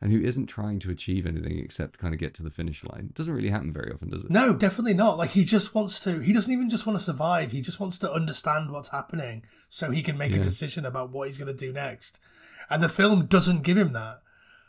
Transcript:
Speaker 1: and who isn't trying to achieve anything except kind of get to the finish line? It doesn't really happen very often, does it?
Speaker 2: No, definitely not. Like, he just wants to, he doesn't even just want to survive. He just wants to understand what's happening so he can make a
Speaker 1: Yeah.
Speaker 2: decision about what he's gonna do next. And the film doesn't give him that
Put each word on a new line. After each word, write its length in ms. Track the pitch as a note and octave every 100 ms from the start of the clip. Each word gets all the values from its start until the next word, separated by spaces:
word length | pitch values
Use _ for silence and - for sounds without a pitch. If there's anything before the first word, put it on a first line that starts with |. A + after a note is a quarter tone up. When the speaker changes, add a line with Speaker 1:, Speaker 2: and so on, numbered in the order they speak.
Speaker 1:
and 120 | G#2
who 80 | A2
isn't 260 | G2 B2+ -
trying 320 | - G#2 G#2
to 100 | F#2+
achieve 360 | E2+ - F#2 F2
anything 320 | D#2+ D#2 D#2+
except 400 | - - D2+ -
kind 160 | F2
of 60 | D#2
get 120 | D#2
to 100 | -
the 60 | D#2+
finish 340 | - E2+ D2+
line? 220 | - - G2+
It 40 |
doesn't 200 | - D#3+
really 160 | C#3 G#2
happen 220 | G#2 C#2+
very 180 | D2 G#1+
often, 180 | - F2+
does 120 | E2+
it? 80 | -
Speaker 2:
No, 240 | F#3+ C4
definitely 400 | F#3+ G3 G3 A#3
not. 240 | F#3 A3 E3
Like, 120 | E3
he 140 | G3+
just 300 | F3+ G#3+ -
wants 240 | G#3+ G3+ -
to, 160 | G3 E3
he 120 | D3
doesn't 200 | A3 A3
even 160 | B3+ B3
just 160 | A3+ A3
want 100 | G3+
to 80 |
survive. 460 | - C3+ D#3+ F3 D3
He 100 | B2+
just 200 | C3 -
wants 180 | F#3+ F3
to 140 | E3+
understand 580 | D#3 D#3+ C#3+ D#3+ D3+ D3+
what's 200 | C#3+ -
happening 520 | C#3 - E3 B2+ A2+ - _ _
so 220 | - D#3+
he 100 | D3
can 140 | C#3+ C#3+
make 160 | C#3+
a 40 | G2
Speaker 1:
Yeah. 60 |
Speaker 2:
decision 420 | F#2+ F#2 D3 E3+ C3+
about 240 | C3 B2+
what 160 | C3+ C#3
he's 120 | C#3
gonna 140 | C#3
do 200 | C3+ C3
next. 480 | C3+ C#3 B2 - - _ - - - -
And 140 | D#3
the 40 | E3
film 380 | - G3+ G3+ C#3+
doesn't 380 | F#3+ F3+ E3+
give 120 | C#3+ F#3
him 160 | F3
that 280 | B2 A2 A2 _ _ _ _